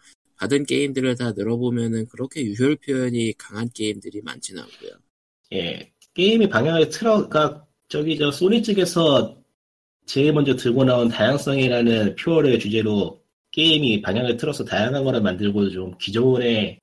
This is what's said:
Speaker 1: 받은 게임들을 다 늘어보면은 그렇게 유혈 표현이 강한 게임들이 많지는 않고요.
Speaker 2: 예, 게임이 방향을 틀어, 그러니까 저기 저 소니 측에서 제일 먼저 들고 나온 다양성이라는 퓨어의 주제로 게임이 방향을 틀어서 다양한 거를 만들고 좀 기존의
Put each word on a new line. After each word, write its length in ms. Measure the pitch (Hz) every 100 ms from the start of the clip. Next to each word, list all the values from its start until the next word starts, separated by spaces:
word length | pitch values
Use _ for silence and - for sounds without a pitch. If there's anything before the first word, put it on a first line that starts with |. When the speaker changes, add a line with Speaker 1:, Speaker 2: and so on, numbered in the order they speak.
| _ _ _ _
Speaker 1:
받은 280 | 95 139
게임들을 520 | 143 131 143 131 131 123
다 160 | 123
늘어보면은 720 | 101 104 120 123 120 117 113 110
그렇게 360 | - 131 156
유혈 340 | 120 101 131 151
표현이 580 | - 131 127 120 113 104
강한 320 | - 101 120
게임들이 540 | 117 107 101 - 104
많지는 400 | - 62 - 92
않고요. 280 | 50 - 50 50 _ _ _ _ _
Speaker 2:
예, 400 | 92 85 - - _ _
게임이 340 | - 190 226 202
방향을 400 | 113 143 165 156
틀어, 400 | - 226 214 -
그러니까 380 | 156 151 151 - _ _
저기 260 | 151 151 147
저 140 | 147
소니 320 | 139 180 233
측에서 720 | 226 196 180 175 160 135 - - _ _ _ _ _ _ -
제일 260 | 135 147
먼저 240 | 151 139 131
들고 280 | 123 123
나온 240 | 131 123 120
다양성이라는 1080 | - 110 139 143 139 131 120 117 113 101 -
퓨어의 420 | - 165 143 113
주제로 640 | 104 110 110 104 87 - _ _ _
게임이 480 | - 160 156 143 107
방향을 340 | 101 101 123 120
틀어서 260 | 151 143
다양한 400 | 117 95 113 139
거를 160 | 135 123
만들고 500 | 101 90 101 101 98
좀 260 | 92 92 90
기존의 800 | - 104 131 127 120 113 98 -